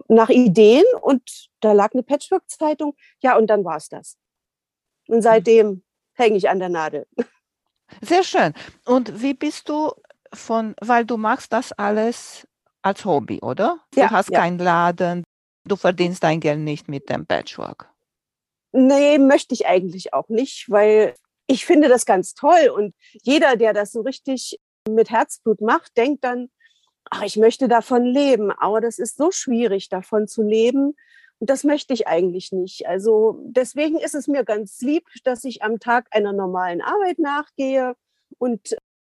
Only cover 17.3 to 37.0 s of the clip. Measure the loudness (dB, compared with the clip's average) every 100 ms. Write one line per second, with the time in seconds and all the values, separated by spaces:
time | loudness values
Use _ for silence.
17.3 | -6 -6 -12 -14 -14 -20 _ _ _ _
18.3 | _ _ _ _ 2 4 6 4 6 6
19.3 | 4 2 -6 0 0 -2 -10 -8 -8 -4
20.3 | -4 -6 -8 -2 2 4 4 2 -2 _
21.3 | _ -4 -2 2 4 6 4 2 0 -2
22.3 | -2 4 6 4 2 -6 -8 _ -10 0
23.3 | 2 4 2 2 0 -4 -6 -8 -8 -8
24.3 | -8 -8 -16 _ _ -4 0 2 0 -2
25.3 | -4 -2 -2 0 -2 -2 -2 -2 -2 -4
26.3 | -6 -10 _ _ _ _ _ -12 -8 -6
27.3 | 2 2 4 0 0 2 0 0 2 2
28.3 | 2 0 -2 -2 -2 -4 -6 -8 -2 -2
29.3 | -2 -4 -2 -2 -4 -6 -10 -4 -4 -2
30.3 | -2 0 2 2 2 0 -4 _ _ _
31.3 | -8 -4 -2 0 -2 -2 -4 -2 -2 -2
32.3 | -4 -8 -8 -8 -10 -8 -4 0 2 2
33.3 | -2 -6 -4 -2 -2 -2 -2 -6 -6 -4
34.3 | -4 -2 -4 -8 -8 -4 -4 -4 -8 -6
35.3 | -6 -8 -8 -6 -6 -2 -2 0 -2 -2
36.3 | -4 -4 -4 -4 -6 -4 -4